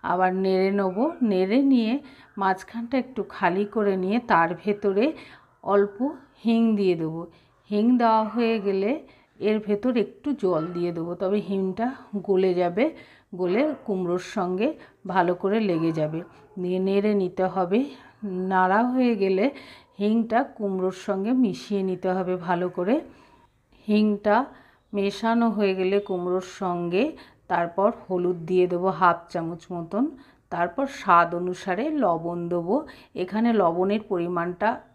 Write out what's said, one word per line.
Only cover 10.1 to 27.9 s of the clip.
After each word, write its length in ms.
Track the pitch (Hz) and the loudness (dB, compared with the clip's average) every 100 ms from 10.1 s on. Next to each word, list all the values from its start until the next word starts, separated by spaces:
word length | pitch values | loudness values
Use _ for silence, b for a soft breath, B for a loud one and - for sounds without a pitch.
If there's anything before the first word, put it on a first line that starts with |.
| - 294 | -4 -6
জল 340 | 269 190 165 165 | -2 0 0 -2
দিয়ে 240 | 175 175 | -4 -4
দেবো, 240 | 170 170 175 | -4 -6 -4
তবে 240 | 190 208 | -2 -2
হিংটা 560 | 170 196 190 185 240 269 - 202 | -2 -2 -2 -2 -4 -4 -10 -8
গলে 380 | 180 185 190 | 0 2 4
যাবে, 380 | 180 175 175 302 - B B B 180 | 2 0 2 0 -2 B B B -4
গলে 380 | 180 202 302 294 - | 0 0 0 -2 -4
কুমড়োর 340 | 190 175 180 | -2 -2 -2
সঙ্গে 540 | - 220 180 185 247 330 B B 190 | -4 -4 -4 0 -2 -4 B B -4
ভালো 280 | 185 175 180 | 0 2 0
করে 240 | 196 220 | 0 0
লেগে 320 | 208 165 165 | 0 0 0
যাবে। 300 | 160 151 160 - B B - | 0 -2 -4 -10 B B -8
নিয়ে 220 | 180 185 | -4 -2
নেড়ে 340 | 190 196 208 | 2 2 2
নিতে 300 | 208 185 180 | 0 0 0
হবে। 420 | 185 190 175 208 285 B B B | -2 0 2 0 0 B B B
নাড়া 600 | 208 185 185 185 185 202 | -8 -4 0 2 4 4
হয়ে 320 | 247 254 247 220 | 2 2 2 2
গেলে 360 | 190 190 254 277 B B B - | 2 2 0 -2 B B B -4
হিংটা 440 | 208 226 226 220 | 0 2 2 0
কুমড়োর 480 | 277 - 202 190 185 | -2 -4 -4 -2 -2
সঙ্গে 400 | 185 - 196 202 | -4 -6 -4 0
মিশিয়ে 520 | 262 233 175 - 202 | 2 2 0 -4 -2
নিতে 260 | 190 180 185 | -2 -2 -2
হবে 260 | 185 180 180 | -2 -2 -4
ভালো 340 | 170 175 180 | -2 -2 -2
করে। 320 | 180 180 285 - B B B B _ _ _ - | -2 0 0 -2 B B B B _ _ _ 0
হিংটা 580 | 208 214 202 208 214 285 B B B _ | 2 4 2 2 2 0 B B B _
মেশানো 560 | 202 196 196 226 233 233 | -2 -2 -2 0 2 2
হয়ে 260 | 208 202 190 | 2 0 2
গেলে 240 | 185 202 | 0 0
কুমড়োর 460 | 202 185 175 185 185 - | 0 -4 -2 -2 -4 -6
সঙ্গে 520 | 185 175 175 180 294 - B B _ | -4 -2 0 0 0 -4 B B _
তারপর 440 | 175 170 - 202 | -2 0 2 0